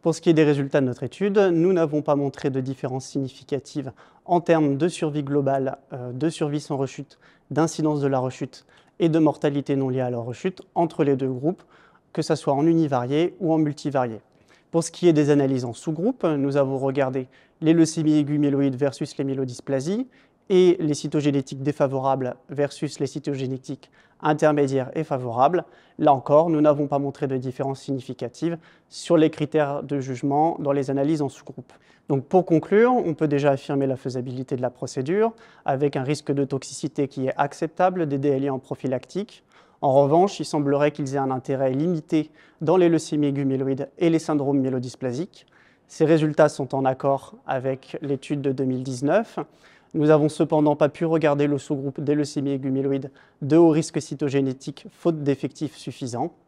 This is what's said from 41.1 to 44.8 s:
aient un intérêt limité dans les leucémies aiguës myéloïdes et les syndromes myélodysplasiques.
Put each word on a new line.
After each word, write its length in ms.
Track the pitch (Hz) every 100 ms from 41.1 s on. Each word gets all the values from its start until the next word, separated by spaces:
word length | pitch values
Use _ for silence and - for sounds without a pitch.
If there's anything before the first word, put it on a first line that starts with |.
| 139
aient 20 |
un 120 | 135
intérêt 420 | 131 - 135 135
limité 600 | 131 165 165 - 160 151 _ _ _
dans 160 | 156 185
les 100 | 175
leucémies 400 | 165 - 151 147
aiguës 180 | 139 139
myéloïdes 440 | 135 135 135 143 -
et 120 | 170
les 100 | 160
syndromes 400 | 160 151 139 143
myélodysplasiques. 880 | 131 131